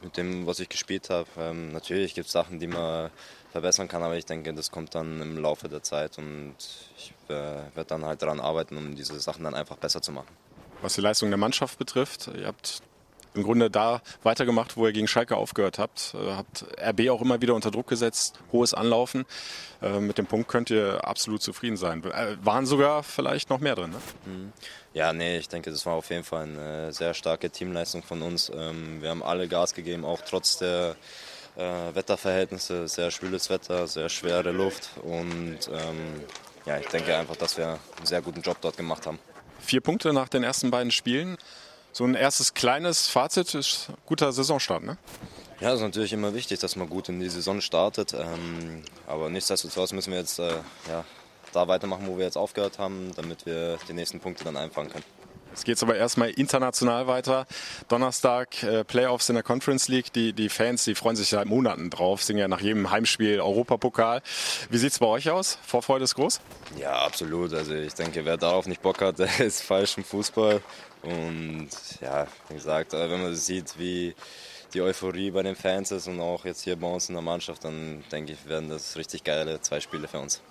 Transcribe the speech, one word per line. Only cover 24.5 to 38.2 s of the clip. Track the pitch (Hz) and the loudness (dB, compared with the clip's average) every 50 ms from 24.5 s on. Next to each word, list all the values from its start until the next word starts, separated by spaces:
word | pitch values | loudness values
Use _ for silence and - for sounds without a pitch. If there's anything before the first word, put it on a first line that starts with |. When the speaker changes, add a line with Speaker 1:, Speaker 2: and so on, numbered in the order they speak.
| 104 - - - - - - _ _ | -14 -16 -18 -18 -18 -18 -20 _ _
Speaker 1:
Ja, | 78 78 82 80 | 2 2 2 2
nee, | 82 85 85 87 | 2 0 0 0
ich | 85 78 - | -2 -4 -6
denke, | - 85 80 82 | -10 -8 -8 -6
das | 78 73 - | -6 -6 -2
war | 87 85 | -2 -2
auf | 82 80 - | -2 -2 -4
jeden | 85 85 82 | -6 -6 -4
Fall | - - 80 78 | -4 -6 -4 -4
eine | 78 78 73 76 76 76 78 78 78 76 | -6 -8 -8 -8 -8 -6 -6 -6 -6 -4
sehr | - 82 85 82 | -2 -2 -2 -2
starke | - - 85 80 - - 87 | 0 0 0 0 0 -2 -6
Teamleistung | - - 92 92 90 85 85 - - 87 85 | -6 -6 -6 -4 -2 -4 -4 -4 -6 -8 -8
von | - 85 85 78 | -8 -6 -4 -4
uns. | 85 87 82 - - - | -4 -2 -2 -2 -2 -4
Ähm, | 80 80 80 80 82 80 80 80 78 76 | -6 -6 -6 -6 -8 -8 -10 -10 -8 -4
wir | 80 | -4
haben | 82 85 - | -4 -2 -2
alle | - 87 90 90 85 | -2 0 0 0 0
Gas | 87 85 87 - - | 2 2 2 2 0
gegeben, | - 85 82 87 85 80 | -4 -6 -6 -6 -4 -2
auch | 73 85 85 - | -4 -4 -4 -4
trotz | - - 92 - - - | -2 -4 0 2 2 0
der, | - 92 90 90 87 87 85 80 - - - - - - - - - - - - | 2 2 0 2 2 0 0 -2 -6 -12 -18 -18 -16 -16 -16 -16 -18 -18 -16 -8
äh, | - 90 90 90 87 85 85 78 | -4 -4 -2 -2 -4 -4 -2 -2
Wetterverhältnisse, | 92 95 - 104 - - 95 92 92 95 90 - 92 - - 90 87 85 80 | -4 2 2 0 2 2 2 2 2 2 0 -2 -6 -6 -4 -4 -4 -2 -4
sehr | - - 87 87 | -2 -2 0 -2
schwüles | 87 - - 92 92 90 - - | -2 -2 -4 -4 -2 -2 0 0
Wetter, | 95 90 - - 90 90 87 | 0 -2 0 -2 0 0 0
sehr | 82 - 78 78 85 | -2 -2 -4 -2 -2
schwere | - - - 87 87 90 90 90 87 | -4 -2 0 2 2 2 2 2 2
Luft | 92 95 98 95 - - - - - - | 2 2 0 0 -2 -12 -14 -14 -10 -8
und, | 80 85 85 85 87 85 85 85 85 82 78 - - | -4 -4 -4 -2 -4 -4 -4 -4 -6 -6 -6 -6 -6
ähm, | 64 80 80 80 80 80 80 80 78 76 73 71 - - - - - - - | -4 -6 -4 -4 -6 -6 -6 -8 -8 -10 -12 -14 -14 -16 -18 -18 -20 -14 -6
ja, | 76 73 71 | -4 -2 -2
ich | 71 | -2
denke | - - 82 82 80 80 | -2 -2 -2 0 2 2
einfach, | 80 82 - 82 | 2 0 -2 -4
dass | - 85 82 - - | -4 -2 -2 0 -2
wir | 82 82 80 78 - - - - | -2 -2 -2 -6 -10 -14 -16 -4
einen | 85 | -2
sehr | 87 90 87 | 0 0 0